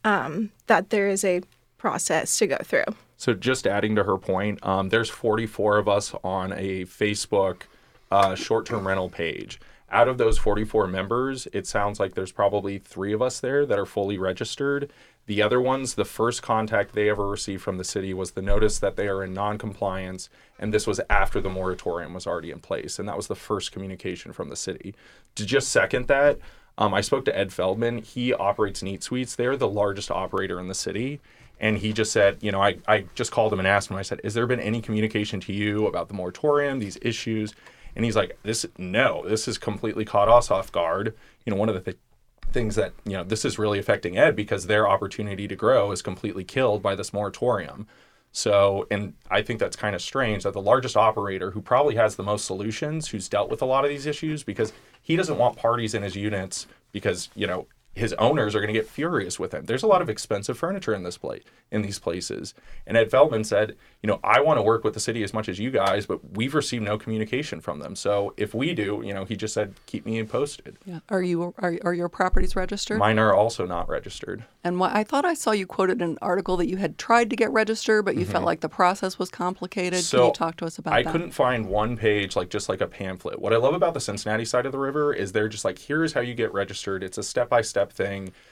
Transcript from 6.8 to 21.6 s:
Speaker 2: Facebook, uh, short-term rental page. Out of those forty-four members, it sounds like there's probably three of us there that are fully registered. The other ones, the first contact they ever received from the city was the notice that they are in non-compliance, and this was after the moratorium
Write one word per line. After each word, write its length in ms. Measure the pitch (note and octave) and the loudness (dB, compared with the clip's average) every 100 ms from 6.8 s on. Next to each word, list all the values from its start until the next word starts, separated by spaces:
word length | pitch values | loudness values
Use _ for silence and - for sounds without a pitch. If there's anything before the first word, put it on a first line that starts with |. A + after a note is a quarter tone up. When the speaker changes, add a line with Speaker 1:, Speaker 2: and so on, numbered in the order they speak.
| F#2 | -6
Speaker 2:
Facebook, 800 | - G#2 G#2 - G#2 F#2+ F2+ - _ _ _ _ | -2 0 0 0 2 2 0 -10 _ _ _ _
uh, 240 | G2 G2 F#2+ | 4 4 2
short-term 520 | - A2+ - A2+ F#2+ | 0 -2 0 -4 0
rental 220 | F#2+ F#2 | -2 -2
page. 500 | - E2 - - - - - _ | -4 -4 -4 -10 -14 -20 -20 _
Out 180 | G#2 A#2+ | 4 6
of 120 | B2 | 6
those 180 | A2+ G#2+ | 4 6
forty-four 480 | G#2+ G#2 G#2+ A2 F#2+ | 4 2 2 2 2
members, 640 | F#2 G2 A#2+ C3 C3 - | 0 -2 0 0 -4 -6
it 140 | G#2 - | -6 -2
sounds 340 | G#2+ G2+ G#2 | 0 0 0
like 140 | F#2+ | -2
there's 180 | - F#2 | -2 -6
probably 460 | - G2+ G2+ G2 G2 | 0 2 2 -2 -6
three 340 | - F#2 G2 | -10 -6 -2
of 100 | G#2+ | 0
us 160 | B2+ - | 0 -2
there 260 | C3 C#3 C#3+ | -2 0 2
that 140 | G2+ | 0
are 80 | F#2+ | 0
fully 320 | - G2 G2+ | -2 -2 0
registered. 720 | F#2 F#2 A#2 - C#3 C#3+ C#3+ - - _ - | -2 -2 -6 -4 -2 -2 -4 -12 -20 _ -6
The 160 | G2+ | 0
other 200 | G#2 B2 | 2 4
ones, 340 | B2+ C3+ C3 - | 2 0 -2 -4
the 100 | G2 | -4
first 380 | - A#2 A#2 | 0 -2 -2
contact 500 | - A2 A2 A2 G2+ | -2 -2 0 0 0
they 160 | G#2+ G#2 | 0 0
ever 180 | G#2 G2+ | 0 -2
received 360 | G2+ - G2 | -4 -6 -6
from 140 | - F#2 | -6 -6
the 60 | |
city 300 | F#2 G2+ F#2+ | -4 -4 -4
was 180 | F#2 F#2 | -4 -6
the 100 | - | -6
notice 340 | G2 G#2 G#2 - | 4 6 6 4
that 180 | G2 - | 0 0
they 120 | G2+ | -2
are 160 | G2 | -2
in 100 | F#2+ | -4
non-compliance, 960 | F#2 G#2 G#2 A2 G2 G2 F#2 F#2 F#2 - _ _ - | -4 -2 -2 -6 -4 -4 -2 -6 -10 -14 _ _ -8
and 120 | G#2+ | -2
this 140 | G#2+ - | 0 0
was 160 | F#2+ - | -2 2
after 320 | G2+ F#2+ G#2 | 4 4 2
the 80 | F#2+ | -2
moratorium 640 | F#2 | -2